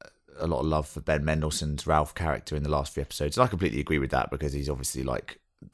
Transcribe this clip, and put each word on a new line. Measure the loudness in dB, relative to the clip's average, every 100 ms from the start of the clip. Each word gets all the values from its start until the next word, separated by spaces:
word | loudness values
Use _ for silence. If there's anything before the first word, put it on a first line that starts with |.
| -20 _ _ -4
a | -2
lot | 2
of | 2
love | 2 0
for | -4
Ben | 0 2
Mendelsohn's | 2 2 0 0 -2 -2 2
Ralph | 2 2
character | 0 -2 -2 -2 -2
in |
the | 0
last | 0 0
few | -4
episodes. | -6 -2 0 4
And | 4
I |
completely | 4 0 0
agree | 0 0
with | 2
that | 2 0
because | -2 -2
he's | -2 -2
obviously, | -2 -4 -4
like, | -2 -4 -6 -16 _ -20 -8